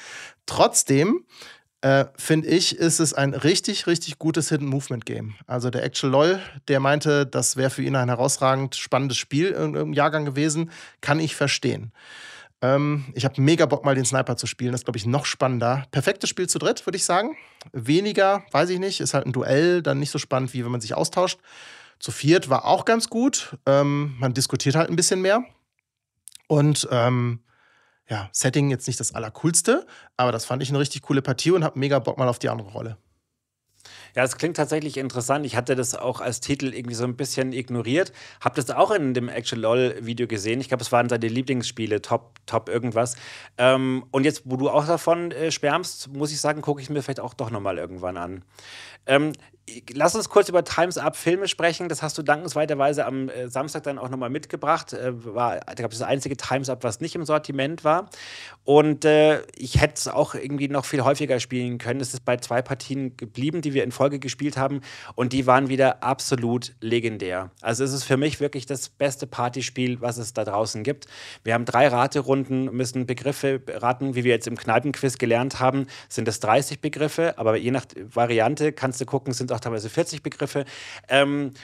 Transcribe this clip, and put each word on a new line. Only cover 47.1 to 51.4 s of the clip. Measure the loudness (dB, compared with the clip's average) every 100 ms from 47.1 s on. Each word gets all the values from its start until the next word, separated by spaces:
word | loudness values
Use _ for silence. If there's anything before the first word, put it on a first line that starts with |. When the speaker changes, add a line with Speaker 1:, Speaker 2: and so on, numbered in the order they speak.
| -6
Speaker 2:
auch | -8
doch | -6 -6
noch | -4
mal | -4 -4
irgendwann | -6 -6 -6 -6
an. | -8 -10 -16 -20 -20 -20 -20 -10 2
Ähm, | 2 2 -4 -14 _
ich, | -20 -20 -10
lass | 0 2
uns | 2 4
kurz | 6 6
über | 4
Time's | 0 0 0 0
Up | -4 -2
Filme | 0 0